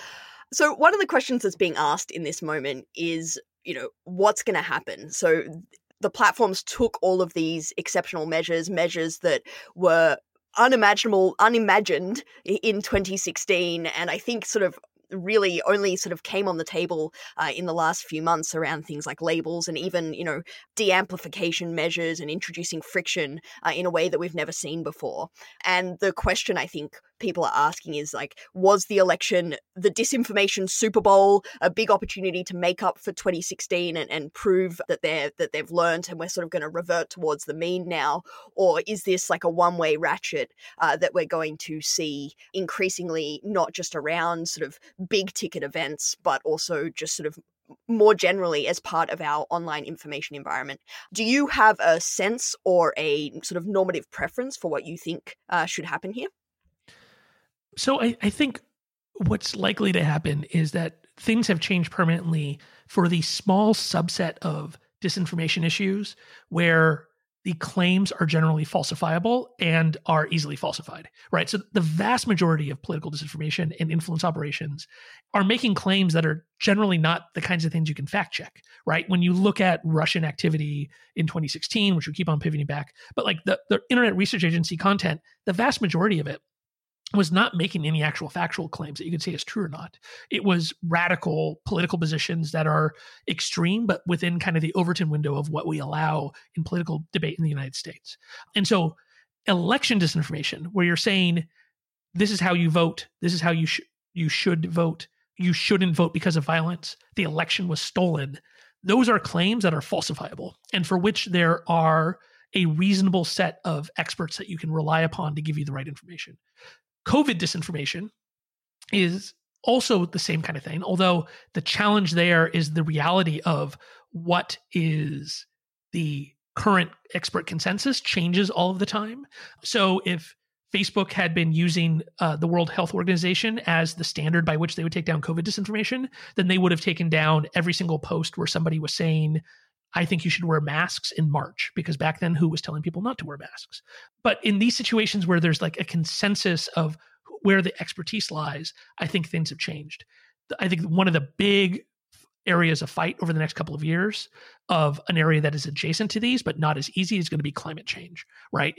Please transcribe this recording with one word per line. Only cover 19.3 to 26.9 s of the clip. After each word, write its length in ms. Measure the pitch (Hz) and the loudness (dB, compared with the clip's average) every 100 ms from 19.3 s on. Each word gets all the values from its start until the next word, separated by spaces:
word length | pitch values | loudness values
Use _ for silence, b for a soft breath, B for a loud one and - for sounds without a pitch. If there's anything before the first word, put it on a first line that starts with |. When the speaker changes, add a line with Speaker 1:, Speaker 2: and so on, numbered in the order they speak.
| 165 160 170 165 | -2 -2 -4 -6
Speaker 1:
and 100 | 156 | -6
even, 340 | 165 175 160 | -4 -4 -4
you 120 | - | -6
know, 180 | 170 147 - B B - | -6 -6 -8 B B -2
de-amplification 1000 | 208 185 185 180 160 - 170 165 170 | 2 2 2 -6 -10 -6 -4 -4 -4
measures 460 | 165 165 165 165 165 | -2 -2 -2 -2 -4
and 100 | 151 | -6
introducing 500 | 160 - 170 175 160 | -8 -8 -8 -8 -8
friction, 580 | - 185 170 180 147 156 B B | -6 -6 -2 -4 -4 -6 B B
uh, 80 | 165 | -4
in 120 | 156 180 | -2 0
a 40 | |
way 180 | 165 170 | 0 0
that 100 | 156 | 0
we've 160 | 175 | -4
never 160 | 160 156 | -6 -6
seen 320 | - 135 165 | -6 -8 -6
before. 460 | 151 - 131 - 165 B B B | -8 -8 -8 -8 -10 B B B
And 340 | - 185 185 180 | 0 0 0 -2
the 120 | 196 | -2
question 440 | - 202 - - 175 | 0 0 0 0 -2
I 100 | 139 | -4
think 340 | 156 147 | -8 -12